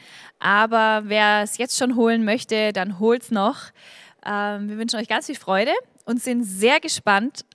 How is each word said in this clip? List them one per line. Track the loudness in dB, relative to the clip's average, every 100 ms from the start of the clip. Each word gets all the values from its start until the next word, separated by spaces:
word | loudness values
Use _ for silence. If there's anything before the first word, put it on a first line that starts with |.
| -20 -20 -20 -4
Aber | 2 2 4 4 2 0 0
wer | 2 4 2
es | 0 -4
jetzt | -4 -2
schon | 0 2
holen | 2 2 0
möchte, | -2 -2 0 0
dann | -2 -6 0
holt's | 2 2 0
noch. | 0 0 -2 -12 _ -20 -20 -20 _ -8
Ähm, | -4 -4 -6 -8
wir | -6
wünschen | -6 -6
euch | -2
ganz | -2 -2
viel | -10
Freude | -2 0 2 0 -4 _ -6
und | -4
sind | -2 -4
sehr | -4 0 2 2
gespannt | 0 -4 2 2 0 -8 -20